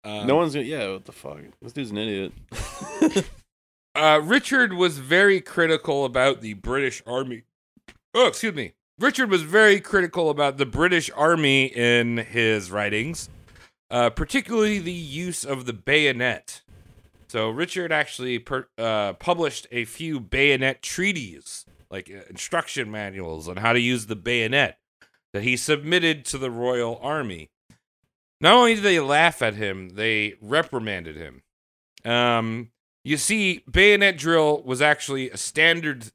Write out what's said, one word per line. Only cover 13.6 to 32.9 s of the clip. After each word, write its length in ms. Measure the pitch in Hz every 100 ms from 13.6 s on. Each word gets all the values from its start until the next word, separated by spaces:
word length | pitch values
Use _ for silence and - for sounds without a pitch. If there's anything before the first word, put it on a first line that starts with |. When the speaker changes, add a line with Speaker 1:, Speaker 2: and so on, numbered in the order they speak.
| - _ _
Speaker 1:
uh, 200 | 123 120
particularly 680 | 113 - 269 - 226 214 208
the 120 | 170
use 540 | 175 156 139 180 170 -
of 200 | 135 123
the 80 |
bayonet. 880 | 107 107 147 147 123 123 104 - - _ - - - _ _ _
So 200 | 117 110
Richard 420 | 117 175 185 175
actually 480 | 156 147 - 127 120
per-, 280 | 120 131 120 -
uh, 360 | 113 107 101
published 540 | 90 - 175 160 - -
a 140 | 123 113
few 340 | - 165 147
bayonet 600 | 101 135 143 135 135 131
treaties, 840 | - - 190 175 110 73 - - - _ _
like, 220 | 95 -
uh, 100 | 98 -
instruction 640 | 95 - 175 - 143 110
manuals 560 | 107 101 95 85 80 80
on 100 | 92
how 140 | 113
to 80 | 120
use 280 | 120 123 107
the 80 | 110
bayonet 600 | 117 120 110 135 131 - _ _ _ _ _
that 100 | 101
he 120 | 113 123
submitted 680 | - 151 147 175 165 151 123
to 120 | 139
the 140 | 131
Royal 480 | 117 123 123 117 117
Army. 500 | 123 151 120 87 78 _ _ _ _ _ _ _ _ _
Not 120 | 156 240
only 200 | 240 226
did 80 |
they 160 | 202 170
laugh 420 | 139 147 170 -
at 140 | 117 104
him, 340 | 104 95 92
they 420 | 95 110 107 107 -
reprimanded 720 | 107 147 170 131 110 95 82 78
him. 280 | 80 65 _ _ _ _ _ _
Um, 680 | 113 120 120 117 113 113 117 _ _